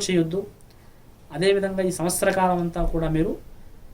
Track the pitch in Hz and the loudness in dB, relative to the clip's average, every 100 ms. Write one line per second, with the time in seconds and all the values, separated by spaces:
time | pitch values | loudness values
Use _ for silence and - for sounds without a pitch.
0 | 196 180 160 180 - - - - - - | 4 2 2 -2 -6 -14 -20 -20 -20 -20
1 | - - - 147 190 196 196 190 185 - | -20 -20 -14 -2 2 2 0 0 -2 0
2 | 170 175 196 190 185 180 170 170 165 165 | -2 0 2 2 2 2 0 0 0 0
3 | 156 156 190 - - - - - - | 0 2 0 -2 -12 -20 -20 -20 -20